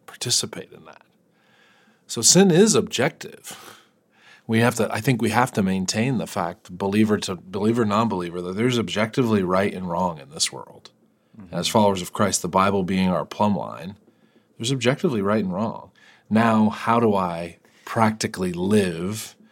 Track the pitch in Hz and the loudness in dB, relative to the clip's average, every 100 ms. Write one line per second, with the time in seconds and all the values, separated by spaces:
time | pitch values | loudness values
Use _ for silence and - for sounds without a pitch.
0 | - - 123 - 107 90 - 78 78 - | -20 -12 -4 -4 -4 -10 -16 -20 -20 -20
1 | _ _ _ _ _ _ _ _ _ _ | _ _ _ _ _ _ _ _ _ _
2 | - - 110 175 196 160 220 135 98 - | -12 0 4 6 6 6 6 4 0 -2
3 | 123 - - - - - - - _ _ | -4 -4 -18 -16 -18 -18 -20 -20 _ _
4 | _ _ _ - - 113 120 120 101 104 | _ _ _ -16 -2 2 2 2 -2 -2
5 | 123 120 110 107 123 - 95 95 92 107 | 0 0 2 2 2 0 0 0 -2 -2
6 | 127 120 82 101 85 90 - 90 98 107 | 0 -2 -4 -4 -4 -6 -14 -6 -2 2
7 | 107 104 - 90 92 98 107 120 107 104 | 4 2 -2 -8 -8 -4 0 0 2 2
8 | 117 92 87 87 90 95 123 120 90 90 | 0 -2 -6 -8 -8 -2 0 0 -2 -2
9 | 113 143 120 107 90 92 101 92 92 85 | -2 0 2 2 2 0 0 -4 -6 -4
10 | 92 78 67 80 - 64 - - - _ | -4 -6 -12 -6 -6 -6 -16 -20 -20 _
11 | _ _ _ - 92 87 85 113 104 95 | _ _ _ -20 -10 -6 0 4 4 2
12 | 87 - 101 - 87 95 98 98 92 95 | -4 -2 -2 -2 -2 0 2 0 0 0
13 | 92 85 71 - 107 90 55 57 87 107 | 0 0 -4 -2 0 0 -6 -10 -14 -16
14 | _ _ _ _ _ - 117 135 120 143 | _ _ _ _ _ -10 -4 0 0 0
15 | 180 117 98 110 92 90 113 - - _ | 0 0 0 0 -2 -4 -6 -8 -18 _
16 | _ _ - 107 117 110 107 - - 117 | _ _ -2 2 4 4 2 0 0 2
17 | 117 101 90 85 87 90 _ _ - 120 | 4 2 -2 -4 -8 -12 _ _ -8 2
18 | 110 107 107 101 92 87 92 107 95 82 | 2 2 -6 -4 -4 -2 2 2 2 -2
19 | 92 107 - - _ | -6 -8 -12 -18 _